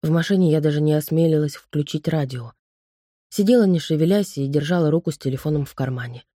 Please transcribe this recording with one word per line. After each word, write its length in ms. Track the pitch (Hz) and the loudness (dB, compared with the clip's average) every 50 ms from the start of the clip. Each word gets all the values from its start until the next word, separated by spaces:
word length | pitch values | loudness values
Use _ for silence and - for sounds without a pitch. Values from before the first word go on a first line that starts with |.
| - | 0
В 80 | 160 | 0
машине 420 | 160 170 165 - 202 185 185 165 151 | 0 0 0 0 2 2 4 4 2
я 80 | 160 | 2
даже 200 | 147 156 147 147 | 2 0 0 2
не 120 | 151 151 151 | 2 2 2
осмелилась 640 | 151 151 - 160 160 165 165 156 151 151 147 - | 0 0 0 0 2 2 4 2 2 0 -2 -6
включить 520 | - _ _ - 151 147 - - 156 - - | -10 _ _ -4 -4 -4 -4 -6 -6 -4 -2
радио. 440 | 160 160 143 131 131 123 120 117 - _ _ _ _ _ _ _ _ _ _ _ _ _ _ _ | -2 -2 -4 -4 -6 -10 -12 -14 -18 _ _ _ _ _ _ _ _ _ _ _ _ _ _ _
Сидела, 340 | - - 202 196 247 247 220 | -2 0 2 4 6 6 6
не 160 | 190 180 165 | 4 2 0
шевелясь, 560 | - - 160 151 160 170 196 208 202 - - 143 | 0 -2 0 0 2 2 2 0 0 -2 -6 -6
и 80 | 139 | -6
держала 440 | 135 139 151 139 151 180 175 165 151 | -2 -2 -2 0 0 0 2 2 2
руку 200 | 151 170 - - | 0 0 -2 -4
с 80 | 147 - | -8 -6
телефоном 460 | - 135 131 131 - 156 151 147 143 | -6 -6 -6 -4 -4 -2 -2 -2 -4
в 100 | - - | -6 -6
кармане. 500 | - 135 127 127 123 120 120 120 123 - _ _ | -6 -4 -4 -4 -6 -8 -10 -12 -16 -18 _ _